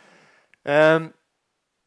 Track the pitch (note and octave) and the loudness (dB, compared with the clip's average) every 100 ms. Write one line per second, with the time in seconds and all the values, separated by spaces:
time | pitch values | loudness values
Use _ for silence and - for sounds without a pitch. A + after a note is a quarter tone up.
0 | _ _ _ _ _ _ - D3 D#3 D#3+ | _ _ _ _ _ _ -4 0 2 0
1 | D#3+ _ _ _ _ _ _ _ | -4 _ _ _ _ _ _ _